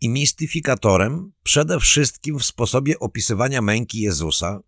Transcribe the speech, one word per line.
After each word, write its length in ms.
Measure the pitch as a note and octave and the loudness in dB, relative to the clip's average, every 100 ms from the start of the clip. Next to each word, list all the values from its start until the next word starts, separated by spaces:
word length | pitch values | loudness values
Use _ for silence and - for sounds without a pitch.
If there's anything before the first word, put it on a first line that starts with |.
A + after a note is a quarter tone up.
i 80 | A2+ | -2
mistyfikatorem 1200 | C3 C#3+ - D#3 E3 C#3+ B2+ G#2+ F#2+ G#2+ D#3+ G3+ _ | 0 0 -2 -4 -4 -2 2 4 4 2 -2 -10 _
przede 360 | - D3 D#3 E3+ | 0 2 2 2
wszystkim 600 | - D3 C#3 - D3+ C#3+ | 2 4 2 -2 -8 -4
w 60 | - | -4
sposobie 540 | - A#2 B2+ C#3 - | -2 0 0 0 -2
opisywania 640 | A2+ A2+ - G#2 C3 C3+ | -2 -4 -2 0 0 0
męki 380 | G#2 A2 A#2+ A2+ | 2 0 -2 -2
Jezusa, 600 | G#2 D#2 D#2+ - E2+ G2+ | -2 0 -2 -2 -4 -8